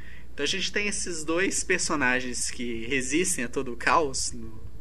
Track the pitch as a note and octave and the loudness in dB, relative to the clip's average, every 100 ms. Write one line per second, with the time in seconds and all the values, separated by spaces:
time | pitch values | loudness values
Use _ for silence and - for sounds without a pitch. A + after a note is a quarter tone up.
0 | - - - - C#3+ G3 - G#3 G#3 G3 | -6 -6 -6 -2 0 0 0 0 0 -2
1 | F#3 D#3+ D3+ E3 G3 - - F3+ - D#3 | -2 -2 0 2 2 2 2 2 2 2
2 | B2+ B2+ B2+ A#2 - - A#2+ A2+ A2+ C#3 | 4 4 0 -2 -2 -2 -2 -4 0 0
3 | B2+ D3+ - - A#2+ - B2 A2+ C#3 D3 | 2 2 2 0 -2 -2 -2 0 4 4
4 | C#3+ C3 - A#2+ A2+ G#2 - - | 4 0 -4 -4 -6 -6 -6 -6